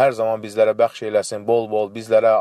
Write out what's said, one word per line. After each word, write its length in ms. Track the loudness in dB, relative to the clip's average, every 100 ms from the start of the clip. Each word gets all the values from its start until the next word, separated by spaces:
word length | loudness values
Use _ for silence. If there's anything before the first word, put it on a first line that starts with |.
hər 160 | 0 0
zaman 240 | -4 -4
bizlərə 320 | -4 0 2
bəxş 320 | 2 0 -2 -4
eləsin. 340 | -2 -2 -6
Bol-bol 480 | -2 0 0 -4 -4
bizlərə, 400 | -6 0 2 4 2